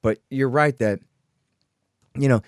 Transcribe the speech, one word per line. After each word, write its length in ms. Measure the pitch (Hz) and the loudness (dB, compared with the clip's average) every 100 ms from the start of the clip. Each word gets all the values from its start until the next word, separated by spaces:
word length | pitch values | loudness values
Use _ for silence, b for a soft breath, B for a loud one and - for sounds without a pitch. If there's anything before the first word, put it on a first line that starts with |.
But 180 | 110 107 - | -4 -4 -6
you're 200 | 135 135 | -4 -2
right 280 | 139 151 127 | 0 0 0
that, 200 | 110 98 _ _ _ _ _ _ _ _ _ _ _ - | -2 -2 _ _ _ _ _ _ _ _ _ _ _ -2
you 100 | 139 | 2
know, 120 | 117 | 2